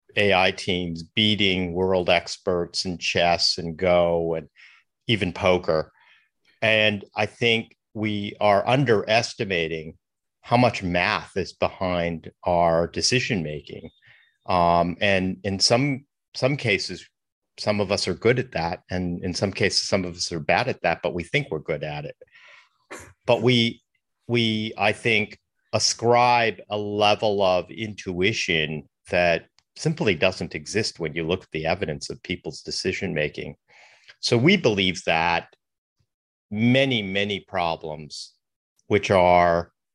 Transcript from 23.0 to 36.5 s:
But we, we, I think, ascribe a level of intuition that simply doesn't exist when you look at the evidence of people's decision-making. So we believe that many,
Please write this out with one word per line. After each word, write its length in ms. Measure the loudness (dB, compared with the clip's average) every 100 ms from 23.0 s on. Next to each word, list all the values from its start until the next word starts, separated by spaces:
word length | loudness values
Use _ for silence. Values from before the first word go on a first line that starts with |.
| -20 _ 0
But 180 | 2
we, 380 | 4 4 2 -2 _ _ _ _ -4
we, 460 | 0 0 0 -4 -2
I 140 | 0
think, 460 | 0 2 0 0 -8 _ _ _
ascribe 840 | -2 -2 -2 2 4 4 4 2 -2 -6
a 80 | -6
level 640 | -4 2 2 4 2 2
of 280 | 2 2 -2
intuition 1200 | -8 -10 -10 -8 0 0 0 0 0 0 -4 -12 _ -4
that 360 | 2 4 2 -2 _ _ -6
simply 380 | -4 -2 0 2
doesn't 400 | 0 0 -8 -10
exist 440 | -6 -4 -4 -6
when 140 | -8
you 100 | -4
look 200 | -2 -4
at 80 | -4
the 160 | -6 -4
evidence 420 | -4 -4 -8 -10
of 120 | -12
people's 380 | -10 -10 -10 -14
decision-making. 960 | -10 -6 -4 -4 -4 -4 -4 -6 -14 -14 _ _ -20 _ _ -10
So 180 | -2 2
we 200 | 4 2
believe 440 | 2 0 0 -2 -2
that 500 | 0 0 -2 -4 _ _ _ _ _ _ _ _ _
many, 520 | -10